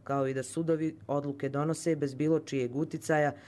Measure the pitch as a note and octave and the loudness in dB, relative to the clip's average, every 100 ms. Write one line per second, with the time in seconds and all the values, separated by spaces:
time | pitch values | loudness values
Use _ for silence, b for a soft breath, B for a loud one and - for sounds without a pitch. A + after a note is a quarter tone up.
0 | - C#3 C3+ C3 B2+ E3 E3 D#3+ D#3 - | -4 0 0 -2 -4 -2 0 2 0 -4
1 | - C#3+ C#3+ C#3 C#3 C#3 D#3 D#3 E3+ D3+ | -2 -2 -2 -4 -2 0 0 0 0 0
2 | C#3+ B2+ D3+ D#3+ D#3 C#3 B2 C3 D#3+ D#3 | 0 0 2 2 2 -2 0 -2 -4 -4
3 | - D3+ C#3+ C#3+ | 0 2 2 0